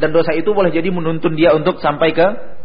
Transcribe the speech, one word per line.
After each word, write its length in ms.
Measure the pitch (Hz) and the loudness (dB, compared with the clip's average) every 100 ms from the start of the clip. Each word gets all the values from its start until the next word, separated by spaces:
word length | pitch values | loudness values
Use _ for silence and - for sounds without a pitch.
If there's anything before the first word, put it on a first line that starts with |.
dan 100 | - | 0
dosa 220 | 165 165 156 | 0 0 -2
itu 160 | 165 | 0
boleh 220 | 202 180 | 0 2
jadi 160 | 160 180 | 0 -2
menuntun 460 | 180 165 160 170 156 | -2 -2 -2 -2 2
dia 160 | 165 151 | 2 4
untuk 240 | 165 185 | 0 -2
sampai 320 | 151 147 160 | -2 0 0
ke 160 | 160 185 233 - - | 2 0 0 -6 -6